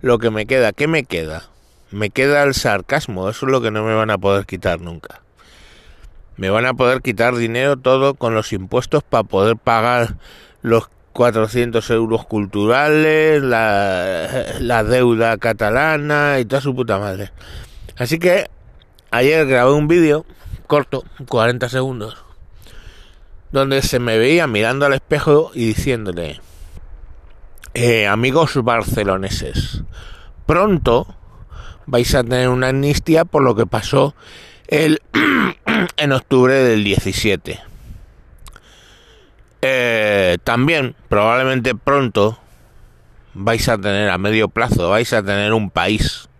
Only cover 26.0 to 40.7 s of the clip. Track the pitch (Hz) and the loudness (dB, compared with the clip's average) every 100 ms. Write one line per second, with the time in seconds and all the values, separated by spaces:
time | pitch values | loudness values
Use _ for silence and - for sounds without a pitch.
26 | 104 85 80 73 - - - - - - | -4 -6 -8 -10 -18 -20 -18 -18 -18 -18
27 | - - - - - - - - 120 113 | -18 -20 -20 -20 -20 -20 -12 -2 2 2
28 | 104 104 123 135 156 143 117 117 98 - | 2 2 2 2 2 0 0 0 0 -2
29 | 101 95 95 - - - - - - - | 0 -2 -2 -6 -6 -6 -6 -6 -10 -14
30 | - - - - - 160 208 180 - 117 | -18 -20 -20 -16 -2 2 2 2 2 2
31 | - - - - - - - - - 123 | 0 -14 -20 -20 -20 -18 -18 -18 -2 0
32 | 120 - 117 123 127 127 131 135 139 147 | 2 0 2 0 2 0 0 0 0 0
33 | - 160 165 151 135 107 107 113 - 139 | 2 2 2 2 2 2 0 -2 -2 0
34 | 139 - - - - - - 151 - - | 0 -2 -20 -20 -20 -20 -4 0 2 0
35 | _ - 302 269 196 - - 220 180 - | _ -2 0 0 -2 -6 -4 -2 -2 -2
36 | 147 135 - 131 127 135 127 110 101 92 | 0 -2 2 4 4 4 2 2 2 0
37 | - 90 110 92 - 78 - - - - | -2 -2 -2 -2 -4 -14 -14 -20 -20 -20
38 | - - - - - - _ - - - | -20 -20 -20 -20 -20 -20 _ -20 -20 -20
39 | _ - _ _ - _ 131 131 120 113 | _ -20 _ _ -20 _ -2 0 0 0
40 | 107 101 92 87 - 117 135 | 2 2 2 0 0 0 2